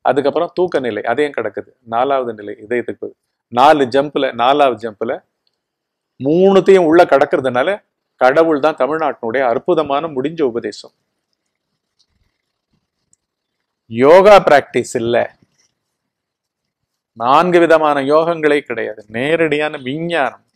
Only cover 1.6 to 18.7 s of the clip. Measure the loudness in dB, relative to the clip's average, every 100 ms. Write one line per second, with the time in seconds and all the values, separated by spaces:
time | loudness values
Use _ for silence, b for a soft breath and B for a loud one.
1.6 | -14 _ -8 -4 -2 -2 -4 -10 -14 -16
2.6 | -6 -6 -6 -10 -14 -16 _ _ _ 2
3.6 | 4 4 2 -2 -2 -4 -6 -2 0 2
4.6 | 0 0 -10 -10 -8 -8 _ _ _ _
5.6 | _ _ _ _ _ _ -2 2 4 4
6.6 | 4 4 4 4 4 4 2 -2 -2 -2
7.6 | -2 -4 _ _ _ _ 2 2 2 0
8.6 | -2 -2 -4 -2 -6 -6 -8 -4 -2 -2
9.6 | -2 -2 -2 -4 -6 -6 -8 -4 -4 -4
10.6 | -10 -14 -20 _ _ _ _ _ _ _
11.6 | _ _ _ _ _ _ _ _ _ _
12.6 | _ _ _ _ _ _ _ _ _ _
13.6 | _ _ _ 0 6 6 8 6 6 2
14.6 | 2 -6 -4 -6 -2 -2 -4 _ _ _
15.6 | _ _ _ _ _ _ _ _ _ _
16.6 | _ _ _ _ _ _ 0 2 4 2
17.6 | 4 4 2 -2 0 0 0 -2 -2 -2
18.6 | -4